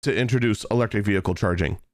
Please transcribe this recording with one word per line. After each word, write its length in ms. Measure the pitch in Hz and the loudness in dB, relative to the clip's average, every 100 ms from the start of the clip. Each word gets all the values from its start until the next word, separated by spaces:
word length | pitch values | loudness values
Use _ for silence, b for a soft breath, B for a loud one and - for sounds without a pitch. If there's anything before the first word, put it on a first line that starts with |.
to 120 | - | 0
introduce 500 | 98 123 123 120 107 | 0 0 2 2 0
electric 400 | - 120 117 107 | 0 0 0 0
vehicle 280 | 101 98 92 | 0 0 0
charging. 440 | 90 98 90 78 - - | -2 0 0 0 -2 -10